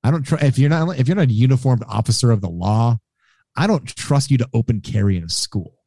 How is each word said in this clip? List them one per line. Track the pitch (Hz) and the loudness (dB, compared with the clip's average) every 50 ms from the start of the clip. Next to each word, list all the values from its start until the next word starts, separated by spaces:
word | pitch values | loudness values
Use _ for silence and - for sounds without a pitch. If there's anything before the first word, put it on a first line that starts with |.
| _ | _
I | - | 0
don't | 151 165 139 | -2 -2 -2
tr-, | - 160 151 | -4 -2 0
if | 147 143 127 - | 2 0 2 2
you're | 135 143 | 2 2
not, | 156 165 160 170 190 - | 2 2 0 -2 0 -2
if | 127 | 0
you're | 123 180 | 0 2
not | 208 170 127 | 2 2 2
a | 113 | 2
uniformed | 107 123 127 135 127 - 131 127 123 - | 2 2 2 2 2 2 2 0 0 -2
officer | - 98 104 110 - 110 - - 120 | -4 -4 -4 -2 0 -2 0 2 2
of | 117 104 | 2 2
the | 95 90 | 0 -4
law, | 85 85 87 98 107 110 117 117 120 110 _ _ _ _ _ _ _ _ _ _ _ | -6 -4 -2 0 0 2 2 2 0 -2 _ _ _ _ _ _ _ _ _ _ _
I | - 160 | -2 0
don't | 208 220 156 - | 0 0 0 -2
trust | - - - - - 147 139 135 - | -6 -14 -14 -4 0 0 0 2 2
you | 139 127 | 0 0
to | 117 - - | 0 0 -2
open | 117 117 - - 104 | -2 0 0 -2 -4
carry | - - - 107 101 101 95 | -4 -4 -2 0 0 0 0
in | 90 82 | -2 -4
a | 82 | -6
school. | - - - - - 104 85 - _ _ _ | -6 -8 -8 -6 -8 -8 -8 -8 _ _ _